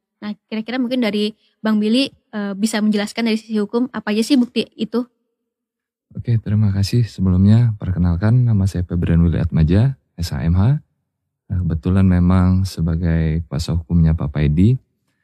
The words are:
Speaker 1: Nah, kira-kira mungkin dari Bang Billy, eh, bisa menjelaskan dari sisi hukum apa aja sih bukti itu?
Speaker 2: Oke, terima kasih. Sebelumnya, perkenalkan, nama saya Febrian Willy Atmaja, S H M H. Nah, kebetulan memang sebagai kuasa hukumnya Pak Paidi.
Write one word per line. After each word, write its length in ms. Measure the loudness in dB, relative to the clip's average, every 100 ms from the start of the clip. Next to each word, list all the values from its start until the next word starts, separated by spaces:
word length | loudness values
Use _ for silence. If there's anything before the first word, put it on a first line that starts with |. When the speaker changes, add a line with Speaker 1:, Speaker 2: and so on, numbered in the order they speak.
| _ _
Speaker 1:
Nah, 160 | -12 -12 -10
kira-kira 320 | -10 -8 -4
mungkin 180 | -4 -2
dari 380 | -2 -2 -4 -6 _ _
Bang 180 | -2 0
Billy, 320 | 0 0 -2
eh, 420 | _ _ -10 -8
bisa 280 | -4 -4 0
menjelaskan 480 | 0 0 -2 -4 -2
dari 100 | -2
sisi 160 | -4 -4
hukum 300 | -2 -2 -4
apa 180 | -6 -4
aja 140 | -2
sih 100 | 2
bukti 320 | 2 0 -2 -6
itu? 300 | -6 -6 -6 -6 _ _ _ _ _ _ _ _ _ _ -12
Speaker 2:
Oke, 240 | -4 -4
terima 320 | -2 0 0
kasih. 320 | 0 0 0
Sebelumnya, 720 | -2 -2 0 4 4 4 2 -2
perkenalkan, 720 | -4 -2 0 0 2 2 2
nama 160 | 2
saya 180 | 0 -2
Febrian 380 | -4 -2 0 2
Willy 160 | 2 2
Atmaja, 640 | 0 2 2 4 2 -2 _ -10
S 160 | -8
H 80 | -4
M 140 | 0 2
H. 240 | 2 0 -4 _ _ _ _ _ -8
Nah, 80 | -4
kebetulan 440 | -2 -4 0 2
memang 600 | 4 4 4 4 2 2
sebagai 800 | -2 -4 -4 -2 0 0 0 -2 -4
kuasa 240 | -6 -4
hukumnya 400 | -4 0 2 2
Pak 200 | 2 -2
Paidi. 440 | -2 0 2 2 2 _ _ _ _